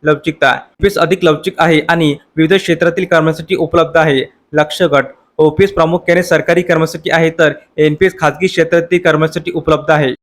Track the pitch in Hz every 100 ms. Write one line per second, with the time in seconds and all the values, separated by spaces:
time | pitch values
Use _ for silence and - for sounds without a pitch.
0 | 151 147 165 151 139 123 - _ 196 196
1 | 170 185 175 151 175 - 160 156 151 170
2 | 156 143 _ - 160 190 185 165 170 170
3 | 185 170 156 160 165 190 160 175 160 165
4 | 156 135 123 _ _ 151 151 - 175 143
5 | 131 - _ - 156 156 196 196 160 175
6 | - 175 180 160 156 170 175 165 160 165
7 | 160 165 165 160 160 143 _ - 151 151
8 | 185 180 156 147 185 - 165 170 170 180
9 | 170 151 160 165 160 175 156 156 147 151
10 | 139 123